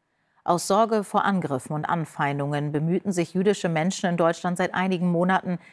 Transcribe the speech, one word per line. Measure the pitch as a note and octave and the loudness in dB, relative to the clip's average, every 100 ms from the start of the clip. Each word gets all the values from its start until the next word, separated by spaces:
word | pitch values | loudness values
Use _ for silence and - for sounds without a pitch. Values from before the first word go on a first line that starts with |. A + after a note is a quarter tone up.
| _ _ _ _ | _ _ _ _
Aus | - F3 - | 0 0 2
Sorge | G3+ A3+ A3 | 2 4 0
vor | F#3+ G#3 | 0 0
Angriffen | G3 F#3+ D3+ C3 - | 2 0 -2 -4 -4
und | D3+ - | -6 -2
Anfeindungen | E3+ D3+ - C#3+ C#3+ C#3+ D3 D3 | -2 -2 -2 -2 0 -2 -2 -2
bemühten | D3+ D#3+ F#3 G3+ | 0 0 0 0
sich | F3+ E3 | -2 -2
jüdische | F#3 G3 G3+ F3+ | 0 0 0 0
Menschen | D#3+ F3 - F#3 | 0 0 0 0
in | E3+ | 2
Deutschland | E3 E3+ F3+ F3+ | 2 2 -2 -2
seit | F#3 | -2
einigen | - F#3+ F3+ F3+ | 0 0 0 2
Monaten, | E3+ F3+ F#3 F#3 F3 - | 2 2 2 0 -6 -8